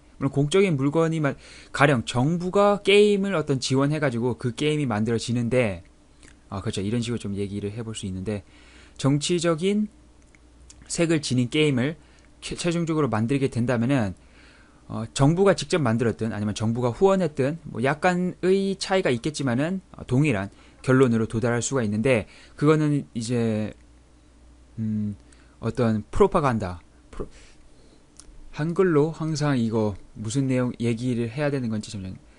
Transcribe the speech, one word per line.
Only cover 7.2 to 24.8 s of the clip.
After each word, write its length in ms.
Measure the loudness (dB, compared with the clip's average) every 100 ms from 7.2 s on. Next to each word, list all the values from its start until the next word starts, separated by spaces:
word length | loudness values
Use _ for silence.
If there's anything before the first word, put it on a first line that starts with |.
| -6 -6
얘기를 360 | -6 -6 -8
해볼 240 | -8 -10 -8
수 120 | -8
있는데 360 | -8 -6 -8 -10 -20 -20 -20 -20 -2
정치적인 920 | 0 2 0 0 0 0 0 0 -2 -8 -20 -20 -20 -20 -20 -20 -20 -20 -8
색을 340 | -2 2 0
지닌 280 | 0 0 0
게임을 460 | 2 2 2 -2 -4 -16 -20 -20 -16
최-, 140 | -12 -6
최종적으로 540 | -2 -2 0 0 0
만들게 400 | 0 0 0 0
된다면은, 680 | -2 0 0 2 2 0 -6 -18 -20 -20 -20 -20 -20 -12
어, 180 | -10 -6
정부가 400 | 2 2 4 4
직접 260 | 2 0 0
만들었든 540 | 2 2 0 -2 -4
아니면 220 | -4 -4 -2
정부가 340 | -2 -2 -2
후원했든 720 | 2 2 4 0 -2 -2 -4
뭐 200 | -10 -2
약간의 920 | -2 2 0 0 -2 -2 0 2 0 -4
차이가 340 | -2 0 2
있겠지만은, 720 | 0 -2 -2 -2 0 -2 -4 -10
어, 140 | -14 -2
동일한 440 | 2 2 0 -4 -10 -20 -8
결론으로 460 | 2 4 6 4 0
도달할 340 | -2 0 -2
수가 220 | -2 -2
있는데 440 | -2 0 2 2 -2 -14 -16 0
그거는 520 | 2 4 2 -2 -4
이제, 600 | -8 -4 -2 0 -2 -4 -10 -20 -20 _ _ -20 -20 -20 -20 -16
음, 360 | -6